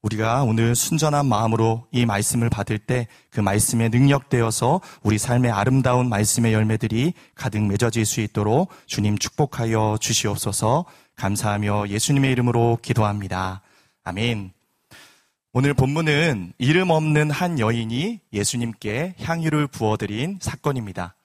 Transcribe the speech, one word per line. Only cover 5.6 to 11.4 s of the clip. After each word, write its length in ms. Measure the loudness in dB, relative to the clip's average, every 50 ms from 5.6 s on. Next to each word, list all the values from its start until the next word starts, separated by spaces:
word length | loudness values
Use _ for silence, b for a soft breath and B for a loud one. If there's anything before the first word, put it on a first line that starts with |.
| 2 2 2 2 4 4 2 2 2 0
말씀의 440 | 0 0 0 0 2 2 2 2
열매들이 600 | 4 2 2 2 0 0 -2 -2 -2 0 0 -2 -2 B B B B
가득 280 | -8 -8 -4 -2 0
맺어질 440 | 0 0 0 0 0 0 2 0 -2
수 140 | 0 0 -4
있도록 480 | -4 -4 _ -2 0 2 2 0 0 B B B B
주님, 320 | B -4 -2 0 0 0 -2
축복하여 800 | -4 -6 _ -2 -2 -2 0 -4 -2 0 0 2 2 0 0 -2
주시옵소서. 840 | -2 -2 -2 -2 -2 -2 -4 -4 -4 -4 -4 0 0 2 2 0 -2 B B B B B B
감사하며 720 | -6 -4 -4 -2 -2